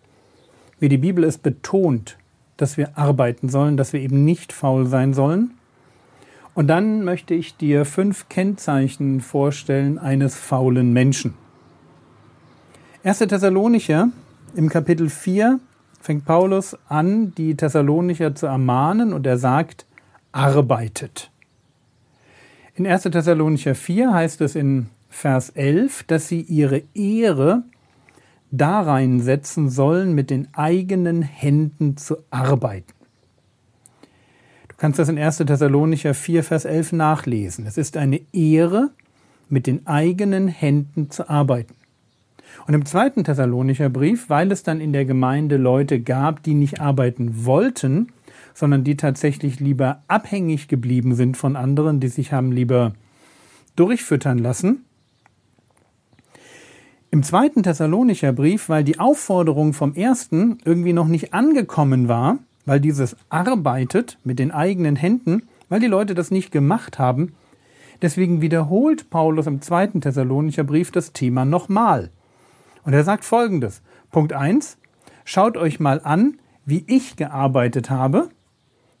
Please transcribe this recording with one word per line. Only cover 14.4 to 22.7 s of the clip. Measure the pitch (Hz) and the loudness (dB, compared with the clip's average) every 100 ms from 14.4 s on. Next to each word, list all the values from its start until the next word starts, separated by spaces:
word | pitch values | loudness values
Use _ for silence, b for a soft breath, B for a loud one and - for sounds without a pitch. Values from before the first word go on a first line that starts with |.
| - | -12
im | - 156 | -2 0
Kapitel | 165 151 165 160 | 0 0 0 0
vier | - - 185 226 262 - _ _ _ | -4 -4 2 2 2 -2 _ _ _
fängt | - 147 143 | -6 -6 2
Paulus | 165 190 190 190 - _ | 2 4 0 -4 -12 _
an, | 147 170 214 214 | -2 0 0 -2
die | - 156 151 | -2 -4 -2
Thessalonicher | 156 151 143 156 180 165 160 | 0 2 2 2 0 -2 -2
zu | 143 | -2
ermahnen | 151 135 131 127 147 208 233 | -4 -2 0 2 2 2 0
und | 165 135 | 0 0
er | 123 | 0
sagt, | 127 139 165 - - b b b _ | 2 2 0 -8 -20 b b b _
„Arbeitet.“ | 131 143 139 131 117 113 - 143 - - _ _ _ _ _ _ _ _ b b b b b b | 0 2 4 2 0 -2 -10 -14 -14 -20 _ _ _ _ _ _ _ _ b b b b b b